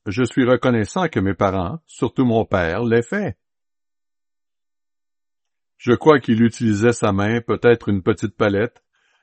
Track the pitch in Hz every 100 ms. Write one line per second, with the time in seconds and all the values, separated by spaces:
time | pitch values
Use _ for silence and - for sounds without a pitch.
0 | - 110 123 - 123 127 131 117 101 190
1 | 175 - 98 95 101 95 87 165 _ -
2 | 127 - 127 113 - 98 85 90 120 117
3 | 117 202 190 - _ _ _ _ _ _
4 | _ _ _ _ _ _ _ _ _ _
5 | _ _ _ _ _ _ _ _ 117 117
6 | 156 147 - 110 117 - 117 104 117 117
7 | 113 98 101 117 - 104 120 117 - 101
8 | 101 104 107 - 107 98 113 _ _ _
9 | _ _